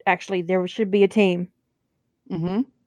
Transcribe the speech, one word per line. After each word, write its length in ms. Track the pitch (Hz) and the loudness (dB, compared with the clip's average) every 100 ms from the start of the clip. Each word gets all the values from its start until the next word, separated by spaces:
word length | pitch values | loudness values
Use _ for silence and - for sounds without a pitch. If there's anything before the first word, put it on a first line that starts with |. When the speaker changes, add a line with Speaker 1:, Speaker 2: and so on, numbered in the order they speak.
| - | -2
Speaker 1:
Actually, 360 | 180 - 190 | -2 -2 -4
there 240 | 170 185 180 | 0 0 -2
should 240 | - 214 | -4 0
be 120 | 202 | 4
a 40 | 196 | 4
team 400 | 220 196 175 180 _ _ _ _ _ _ _ - | 4 2 2 -4 _ _ _ _ _ _ _ -10
Speaker 2:
Mm-hmm. 300 | 185 175 196 269 _ | -6 -4 -2 -4 _